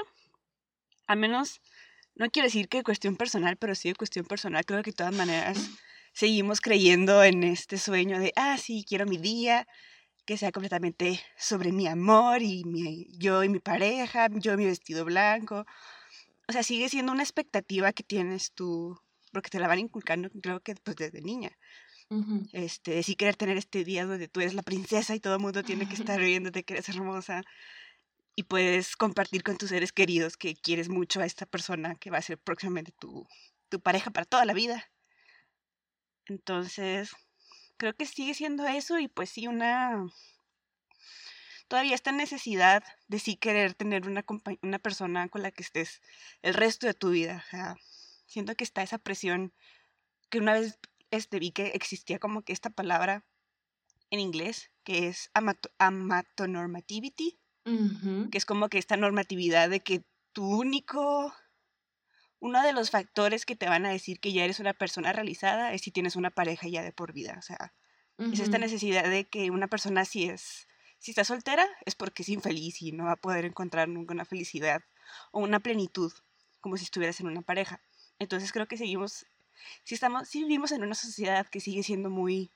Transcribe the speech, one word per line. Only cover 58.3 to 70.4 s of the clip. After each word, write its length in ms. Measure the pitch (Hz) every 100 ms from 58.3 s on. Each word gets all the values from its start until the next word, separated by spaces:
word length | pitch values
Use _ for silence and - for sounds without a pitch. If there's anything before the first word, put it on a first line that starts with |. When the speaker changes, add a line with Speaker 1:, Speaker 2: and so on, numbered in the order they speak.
Speaker 1:
que 60 | 240
es 80 | -
como 240 | 208 208
que 80 | 196
esta 180 | - 202
normatividad 720 | 202 202 196 185 175 165 170
de 120 | 190
que 220 | - 185 - _ _
tu 120 | 208 196 208
único, 720 | 254 277 - 277 285 285 285 - _ _ _ _ _ _ _ _ _ -
uno 220 | 233 247
de 120 | 285
los 180 | 262 226
factores 540 | 214 185 - 208 220 -
que 100 | 233
te 120 | 180
van 160 | 170 196
a 40 |
decir 300 | 190 - 185
que 140 | 202
ya 100 | 185
eres 160 | 180 196
una 140 | 202
persona 400 | 196 190 - 165
realizada 600 | 208 214 - 196 214 240
es 80 | 190
si 100 | -
tienes 240 | 180 180 180
una 160 | 180
pareja 360 | - 170 165 170
ya 160 | 170
de 80 | 170
por 220 | - 170
vida. 220 | 147 - 180
O 20 |
sea, 320 | - 180 - _ _ _ _ - 233
es 80 | 214
esta 180 | 214 220
Speaker 2:
Ujú. 20 |
Speaker 1:
necesidad 460 | 226 220 208 190 175
de 160 | 190 196
que 260 | 214 190
una 160 | 180 196
persona 380 | 214 202 190 190
si 200 | 208 175
es, 420 | 185